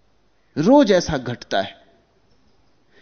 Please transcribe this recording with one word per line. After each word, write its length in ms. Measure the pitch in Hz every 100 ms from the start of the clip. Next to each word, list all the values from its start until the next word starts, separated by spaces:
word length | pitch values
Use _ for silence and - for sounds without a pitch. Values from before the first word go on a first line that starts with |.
| _ _ _ _ _ -
रोज 340 | 170 285 240
ऐसा 260 | 185 175 151
घटता 440 | 120 120 - 104
है 160 | 95 - _ _ _ _ _ _ _ _ _ _ _ _